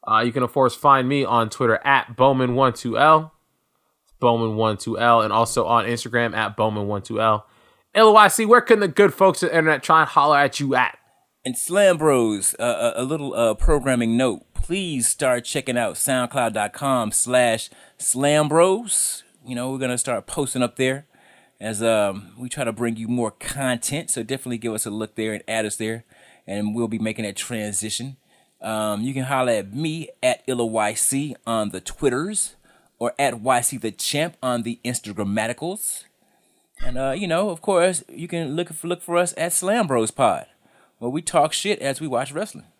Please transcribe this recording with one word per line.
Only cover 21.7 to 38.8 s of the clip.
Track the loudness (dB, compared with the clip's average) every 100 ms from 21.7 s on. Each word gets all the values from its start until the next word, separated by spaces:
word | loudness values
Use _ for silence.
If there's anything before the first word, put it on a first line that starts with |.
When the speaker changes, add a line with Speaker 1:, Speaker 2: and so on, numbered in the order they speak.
| -2
Speaker 2:
um, | 2 2 2 -2 -12 -14
we | -12
try | -6 -6
to |
bring | -2 -4 -4
you | -4
more | -2 -4
content. | -6 -12 -6 -4 -4 -4 -6 -6
So | -6
definitely | -6 -8 -6 -6
give | -6
us | -6 -6
a |
look | -6 -8 -6
there | -6
and | -6 -6
add | -4 -4
us | -4
there, | -6 -8 -12 _ _ _ -10
and | -6 -4 -2
we'll | -4
be | -2
making | -4 -4 -8
that | -8
transition. | -8 -6 -6 -6 -6 -8 -10 -14 _ _ _ _
Um, | -8 -4 -2 -2
you | -4
can | -4
holler | -2 0 2
at | 0 -2
me | -6 -4 -6 -10 -4
at | -2 -2 -4
Illa | -2 -2
Y | 0 -2
C | 0 -2 -2 -4 -8 -4
on | -2 -2
the | -6
Twitters, | -12 -2 -2 0 -4 -6 -6 _ _ _ _ _
or | -6 0
at | -2 -2
Y | 0 0
C | 0 -4
the | -8
Champ | -6 -4 -2 -4 -4
on | -4 -4
the | -4 -8
Instagrammaticals. | -6 -8 -8 -6 -4 -2 -2 -6 -8 -8 -8 -10 -14 _ _ _ _ _ _ _
And, | -2 0
uh, | -2
you | -4 -2
know, | 0 -2
of | -4
course, | 0 2 2 0 -8
you | -14 -8
can | -6 -4 -4
look, | -6 -8